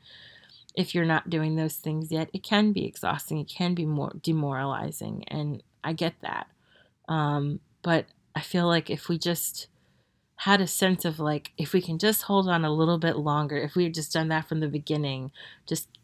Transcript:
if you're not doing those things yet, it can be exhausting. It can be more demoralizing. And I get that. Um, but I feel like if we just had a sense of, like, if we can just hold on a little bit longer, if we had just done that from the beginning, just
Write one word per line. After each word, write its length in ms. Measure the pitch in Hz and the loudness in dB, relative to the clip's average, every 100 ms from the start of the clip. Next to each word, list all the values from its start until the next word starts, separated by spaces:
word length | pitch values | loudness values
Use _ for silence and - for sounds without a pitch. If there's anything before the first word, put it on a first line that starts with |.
| - - - - - - - | -10 -20 -20 -20 -20 -20 -8
if 200 | - 185 | -4 -2
you're 100 | 180 | 2
not 260 | 165 160 - | 2 2 2
doing 240 | 165 156 | 0 0
those 220 | 156 156 - | 0 -2 -4
things 340 | 156 156 160 | -4 -4 -2
yet, 180 | 160 160 | -4 -4
it 100 | 190 | -8
can 300 | - 208 214 | 0 4 4
be 120 | 196 | 2
exhausting. 540 | - - - 147 - 156 | -2 -4 -4 -4 -4 -6
It 100 | 143 | -4
can 260 | - 180 | -2 -2
be 120 | 175 156 | 0 0
more 260 | 147 139 151 | -2 -2 -4
demoralizing. 1040 | 165 160 143 131 139 135 - - - - - | -2 0 0 -2 -2 -4 -6 -6 -8 -8 -6
And 340 | 151 147 135 - _ | -4 -4 -6 -12 _
I 80 | 147 | -6
get 220 | 160 165 - | -2 -4 -4
that. 260 | - - - _ _ _ _ _ - | -6 -6 -8 _ _ _ _ _ -4
Um, 520 | 160 147 147 143 147 - _ | 0 2 0 0 -4 -10 _
but 240 | 175 160 - _ _ | 2 2 2 _ _
I 60 | - | -8
feel 260 | - 185 175 | -2 2 4
like 240 | 170 156 | 2 2
if 180 | 156 - | -4 -2
we 80 | 170 | -2
just 520 | 175 170 - - - _ _ _ _ _ _ - | 0 -2 -4 -8 -14 _ _ _ _ _ _ -2
had 240 | - 196 | 4 4
a 60 | 185 | 4
sense 380 | - 190 180 | 2 2 4
of, 160 | 175 156 | 0 0
like, 320 | 151 151 - - | 0 -2 -4 -6
if 160 | 151 | 0
we 80 | 185 | 2
can 180 | 175 165 | 2 0
just 240 | 214 214 | 2 2
hold 260 | - 196 190 | 2 4 4
on 160 | 170 | 2
a 80 | 156 | 2
little 260 | 151 160 170 | 4 4 4
bit 180 | 165 151 | 2 2
longer, 400 | 151 147 147 143 | 2 0 0 -2
if 200 | 147 180 | -2 0
we 80 | |
had 100 | 175 | 0
just 180 | 165 147 | 0 -2
done 160 | 165 160 | -2 0
that 200 | 160 156 | 0 -2
from 100 | 160 | -2
the 100 | 151 | 0
beginning, 640 | 147 - 151 143 131 131 - - - | -2 -2 -2 -2 -4 -8 -12 -20 -18
just 240 | - 196 - - | -6 -6 -6 -16